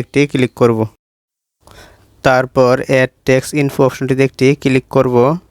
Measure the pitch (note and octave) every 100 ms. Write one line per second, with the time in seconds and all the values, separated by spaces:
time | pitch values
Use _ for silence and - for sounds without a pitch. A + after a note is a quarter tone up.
0 | A#2 C#3 C#3+ C3+ B2+ - A#2+ A2+ A2 _
1 | _ _ _ _ _ _ _ - - _
2 | _ _ C#3 B2+ C3 C#3 B2 B2+ - C3
3 | C3 _ - C3 - D3+ C#3 - C3 -
4 | C3+ C3 C3+ - C3 C#3+ C#3 C3 - C3+
5 | C3 B2 B2+ F3 -